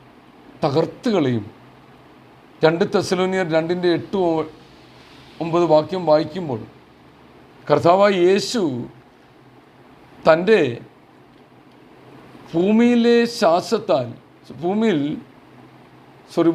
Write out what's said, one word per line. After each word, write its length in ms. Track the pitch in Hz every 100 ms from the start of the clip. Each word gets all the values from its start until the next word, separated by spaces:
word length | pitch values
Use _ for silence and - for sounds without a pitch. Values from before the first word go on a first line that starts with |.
| - - - - - -
തകർത്ത് 460 | 156 143 165 - 247 196
കളയും. 300 | 135 117 101 - - - - - - - - - - -
രണ്ട് 220 | 160 165 202 202
തെസ്സലോനിയർ 500 | - 185 185 190 180 160
രണ്ടിൻ്റെ 340 | 165 180 180 160
എട്ട് 200 | - 202 175
ഒ-, 220 | 160 156 - - - - - - - - -
ഒമ്പത് 220 | 165 170 170
വാക്യം 300 | 156 151 185 170
വായിക്കുമ്പോൾ 500 | 151 160 185 165 113 113 - - - - - - - - - -
കർത്താവായ 440 | 143 147 185 208 196 175
യേശു 320 | 196 202 240 165 123 131 - - _ - _ - - - - - - - - -
തൻ്റെ 320 | 160 185 214 139 117 - _ _ _ - - _ - - - - - - - - - -
ഭൂമിയിലെ 680 | 165 190 220 240 240 233 233 233 -
ശ്വാസത്താൽ, 720 | 190 170 180 226 226 156 117 120 - - - 127
ഭൂമിയിൽ, 380 | 175 208 220 160 143 - - - - - - - - - - - -
സോറി, 180 | - 170